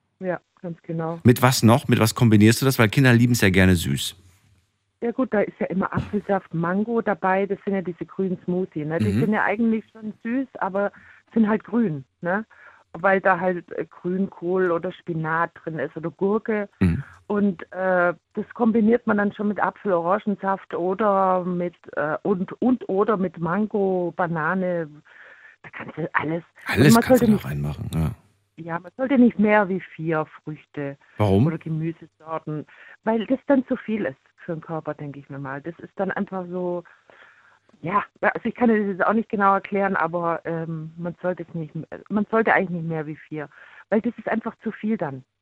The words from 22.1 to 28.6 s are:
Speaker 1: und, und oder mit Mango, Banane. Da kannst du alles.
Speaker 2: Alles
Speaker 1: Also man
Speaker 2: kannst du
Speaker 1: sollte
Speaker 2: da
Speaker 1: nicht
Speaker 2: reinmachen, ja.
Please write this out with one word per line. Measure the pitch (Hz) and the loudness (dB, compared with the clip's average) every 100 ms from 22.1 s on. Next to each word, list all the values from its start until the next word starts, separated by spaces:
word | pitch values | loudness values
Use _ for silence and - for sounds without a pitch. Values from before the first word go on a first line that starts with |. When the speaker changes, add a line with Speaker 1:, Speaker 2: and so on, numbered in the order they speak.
| - | -4
Speaker 1:
und, | 185 185 190 - | -2 -2 -4 -2
und | 240 247 - | 0 0 -2
oder | 190 214 202 | 0 0 0
mit | 185 170 | -2 -4
Mango, | 165 190 214 208 190 185 175 165 | -4 -2 -2 -2 0 0 -4 -4
Banane. | 175 170 156 190 180 175 151 151 _ - - - - _ | -4 -2 -2 -2 -2 -4 -6 -12 _ -20 -20 -20 -20 _
Da | - | -20
kannst | - - - | -16 -14 -8
du | 165 | -6
alles. | - 147 170 - _ - | -4 -4 -6 -8 _ -4
Speaker 2:
Alles | - 143 | 4 6
Speaker 1:
Also | |
man | 233 | 6
Speaker 2:
kannst | - 262 | 6 4
du | 226 | 6
Speaker 1:
sollte | |
Speaker 2:
da | |
Speaker 1:
nicht | 202 - | 2 0
Speaker 2:
reinmachen, | 71 73 - 104 | -6 -6 -6 -6
ja. | 80 80 - _ _ _ - | -2 -2 -4 _ _ _ -16